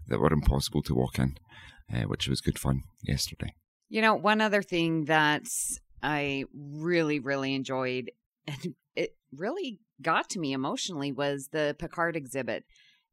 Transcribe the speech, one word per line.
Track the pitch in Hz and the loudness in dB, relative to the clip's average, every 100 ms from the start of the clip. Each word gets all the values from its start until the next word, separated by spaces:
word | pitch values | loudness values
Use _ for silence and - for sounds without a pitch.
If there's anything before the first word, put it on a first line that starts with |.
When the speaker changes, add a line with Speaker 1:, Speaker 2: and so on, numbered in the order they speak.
| - | -4
Speaker 1:
that | 53 | 2
were | 73 | 4
impossible | 78 71 69 - 76 | 4 4 2 2 -2
to | - | 0
walk | 64 65 - | 2 2 2
in, | 65 - - - - - - | 0 -2 -14 -20 -20 -18 -6
uh, | 60 | -2
which | 50 - - | -2 -2 -2
was | 65 | -2
good | - - | -2 0
fun | 67 67 - _ | 0 0 -4 _
yesterday. | - 67 - - - - _ _ - | -4 -2 -2 -6 -10 -10 _ _ -6
Speaker 2:
You | 220 | 2
know, | 220 208 | 4 4
one | 196 214 | 4 4
other | 220 202 | 4 2
thing | 190 175 165 165 | 2 2 2 2
that | 147 156 151 151 - - - - - - | 4 4 4 2 -2 -4 -4 -6 -12 -6
I | 139 147 143 139 - | -2 0 0 -2 -6
really, | - 143 151 160 170 156 147 | -10 -12 -6 0 2 4 2
really | 127 139 135 | 0 0 0
enjoyed, | 135 135 131 127 127 117 - _ _ - | -2 -2 -2 0 -2 -6 -12 _ _ -10
and | 139 175 - _ - | -8 -8 -10 _ -6
it | - - _ | -6 -8 _
really | 135 202 359 302 196 _ - | -8 -6 -4 -6 -8 _ -6
got | 139 185 - | 0 0 0
to | 202 | -2
me | 147 | -2
emotionally, | 135 139 254 - 160 143 | -2 -2 -4 -4 -4 -4
was | 127 143 143 135 | -2 -2 -2 -4
the | 156 147 147 | -2 0 -2
Picard | 160 - 170 165 | -6 -2 -2 -2
exhibit. | 131 135 117 104 - _ _ _ _ | -4 -4 -4 -6 -8 _ _ _ _